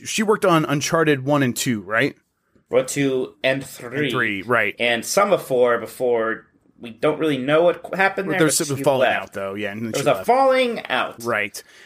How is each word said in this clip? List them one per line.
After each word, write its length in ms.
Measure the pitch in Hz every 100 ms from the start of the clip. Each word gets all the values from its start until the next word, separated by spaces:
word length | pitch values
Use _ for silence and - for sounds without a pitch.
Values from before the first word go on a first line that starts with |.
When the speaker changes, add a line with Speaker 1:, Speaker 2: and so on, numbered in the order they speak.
| -
Speaker 1:
she 180 | -
worked 220 | 208 208 190
on 180 | 160 151
Uncharted 600 | 143 - 165 156 139 131
one 180 | 147
and 120 | 127 117
two, 260 | 135 107
right? 340 | 90 113 139 - _ _ _ _ -
Speaker 2:
Well, 160 | 123 131
two 500 | 143 135 131 - -
and 200 | 135 135 139
three. 340 | - 123 135
Speaker 1:
And 80 | 147
three, 300 | 131 110 98
right. 320 | 98 117 104 -
Speaker 2:
And 260 | 120 117 -
some 260 | 196 202
of 120 | 160 -
four 320 | 127 123 117
before 720 | 110 - 127 117 113 104 - _ _ _
we 120 | 117
don't 280 | 107 151 151
really 180 | 156 131
know 260 | 131 156
what 200 | 175 165
qu-, 120 | - 180
happened 320 | 190 196 180
there, 80 | 175
Speaker 1:
There's 180 | 156 -
Speaker 2:
but 100 | 147
Speaker 1:
some 100 | 131
Speaker 2:
she 60 |
Speaker 1:
falling 260 | 143 135 120
Speaker 2:
left. 120 | 98
Speaker 1:
out, 100 | 95
though, 200 | 101 98 101
yeah. 160 | 101
And 100 | 107
then 100 | 113
Speaker 2:
There 100 | 139
Speaker 1:
she 60 | 135
Speaker 2:
was 0 |
a 60 | 120
Speaker 1:
left. 80 | -
Speaker 2:
falling 580 | 254 269 262 247 220 -
out. 360 | 127 87 -
Speaker 1:
Right. 380 | 117 107 104 - - -